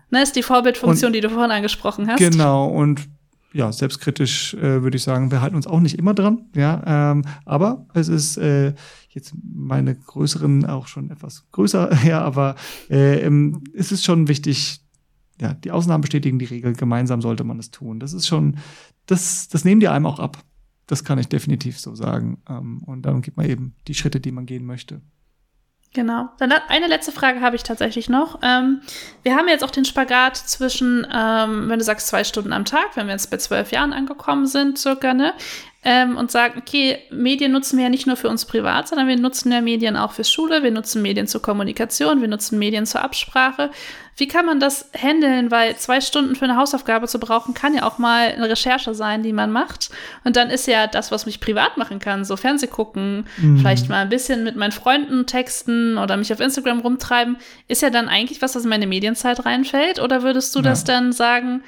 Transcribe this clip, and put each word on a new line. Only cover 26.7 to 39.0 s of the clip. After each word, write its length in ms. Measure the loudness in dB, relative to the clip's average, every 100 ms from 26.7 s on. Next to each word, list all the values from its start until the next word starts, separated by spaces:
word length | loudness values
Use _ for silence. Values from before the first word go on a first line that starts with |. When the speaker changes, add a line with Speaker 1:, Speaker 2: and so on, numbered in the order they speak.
| 0 2
Speaker 1:
letzte 240 | 0 -2
Frage 280 | 0 0 2
habe 140 | 0 0
ich 80 |
tatsächlich 460 | -6 -4 -4 -4 0
noch. 300 | 0 0 -2
Ähm, 380 | 0 2 2 0 -4 -16 -16 -6
wir 120 | 0 2
haben 120 | 4
jetzt 160 | 2
auch 80 | 2
den 140 | 0 0
Spagat 500 | 0 2 4 2 0
zwischen, 720 | -8 -4 -2 0 0 0 0
ähm, 580 | -2 0 2 0 -2 -2
wenn 100 | 0
du 60 | 0
sagst, 220 | -2 -2
zwei 160 | -2 -2
Stunden 260 | -4 -4
am 140 | -4 0
Tag, 300 | 0 0 -4
wenn 120 | -6
wir 60 |
jetzt 180 | -6 -6
bei 60 | -6
zwölf 340 | -2 -2 -2
Jahren 220 | 0 -2
angekommen 520 | -2 -6 -6 -2 0 0
sind, 320 | 2 0 0
circa, 360 | -2 0 0
ne? 200 | 2 2 -2 -12 -14 -16 _
Ähm, 360 | 2 4 4 0
und 120 | 0
sagen, 260 | 4 2 0
okay, 380 | -4 0 0 0 -6
Medien 440 | -2 0 2 2
nutzen 240 | 2 2 2
wir 80 | 2
ja 40 |
nicht 160 | 2 0
nur 120 | 0
für 100 | -2
uns 160 | -2
privat, 460 | -2 -2 0 -2 0
sondern 180 | 0